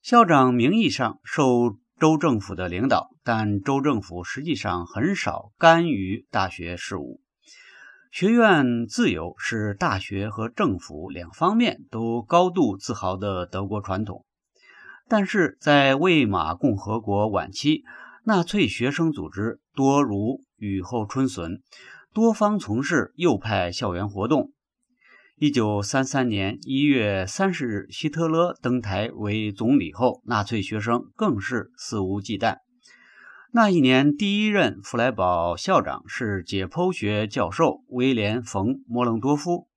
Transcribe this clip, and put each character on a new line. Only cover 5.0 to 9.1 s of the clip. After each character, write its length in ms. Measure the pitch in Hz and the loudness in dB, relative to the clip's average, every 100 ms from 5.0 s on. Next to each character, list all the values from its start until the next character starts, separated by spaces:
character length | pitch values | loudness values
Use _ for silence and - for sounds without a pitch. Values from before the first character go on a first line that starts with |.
| 151 | -2
少 360 | 196 - 80 - _ | -2 -4 -6 -10 _
干 320 | 170 165 170 | 6 6 4
预 360 | 113 92 107 - | -2 -4 -6 -4
大 180 | 110 95 | -4 -4
学 260 | - 85 | -4 -10
事 220 | 87 - 95 | -10 -8 -8
务。 240 | 67 - _ _ _ - - - - - _ | -10 -14 _ _ _ -20 -20 -20 -20 -20 _
学 200 | - 190 | -2 2
院 560 | 240 220 170 127 120 113 | 6 6 6 4 0 -2
自 240 | - 220 | 0 0